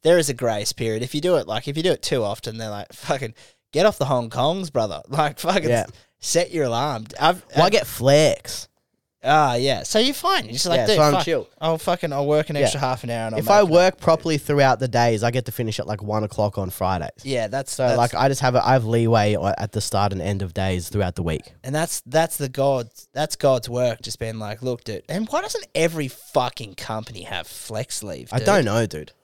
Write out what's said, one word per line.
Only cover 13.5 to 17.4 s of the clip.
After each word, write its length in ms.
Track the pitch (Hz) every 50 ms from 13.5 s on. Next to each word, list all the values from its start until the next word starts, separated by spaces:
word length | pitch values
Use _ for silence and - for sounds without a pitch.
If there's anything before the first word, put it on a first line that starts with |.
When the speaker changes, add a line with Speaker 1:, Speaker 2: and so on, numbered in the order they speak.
| 202 208
Speaker 1:
make 80 | 208 175
it." 40 | 156
Speaker 2:
work 240 | 175 180 185 190 _
properly 380 | - - 160 160 - 165 160
throughout 420 | 143 - - 147 143 139 135 127 110
the 80 | 131
days, 340 | 123 113 120 120 120 113 104 107
I 80 | 120
get 140 | 120 131 120
to 60 | -
finish 280 | - - 120 110 104 -
at, 80 | -
like, 140 | 71 107 104 107
one 200 | 104 107 107 107
o'clock 340 | 104 - - 104 104 -
on 120 | - 95 92
Fridays. 400 | 90 - 98 92 95 87 78 - - _ -
Speaker 1:
Yeah, 240 | 131 135 123